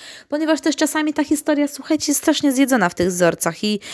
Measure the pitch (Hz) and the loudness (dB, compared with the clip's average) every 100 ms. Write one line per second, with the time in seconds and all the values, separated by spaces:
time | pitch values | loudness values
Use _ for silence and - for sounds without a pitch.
0 | - - - 302 311 311 330 277 269 311 | -20 -20 -8 -4 0 0 0 0 0 0
1 | 302 302 285 302 - 294 285 - - 302 | -2 -2 0 0 0 0 0 -4 -4 -2
2 | - 277 320 294 285 254 262 254 175 - | 0 0 2 2 2 2 2 4 2 0
3 | 180 180 175 - 170 165 214 208 - | -2 2 2 2 -4 -2 -4 -4 -6